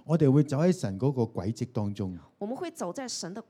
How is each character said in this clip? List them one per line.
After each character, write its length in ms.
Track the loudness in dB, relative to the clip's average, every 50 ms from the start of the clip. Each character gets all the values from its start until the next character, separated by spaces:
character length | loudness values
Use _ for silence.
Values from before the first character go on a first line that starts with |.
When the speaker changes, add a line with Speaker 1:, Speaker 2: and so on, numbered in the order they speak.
| -2
Speaker 1:
我 140 | 0 2 4
哋 100 | 6 6
會 120 | 6 6
走 160 | 4 4 2 2
喺 140 | 4 2
神 260 | 2 2 -2 -4 -2 0
嗰 140 | 0 0
個 100 | 0 0
軌 300 | -2 -2 -2 -4 -4 -4
跡 120 | -4 -4 -6
當 260 | -4 -4 -4 -4 -4 -4
中。 220 | -4 -6 -6 -6 -10 -14 _ _ -10
Speaker 2:
我 80 | -8
們 100 | -6 -6
會 120 | -6 -8 -8
走 220 | -6 -6 -6 -6
在 140 | -6 -8 -8
神 260 | -8 -8 -8 -8 -8
的 80 | -10 -12 -14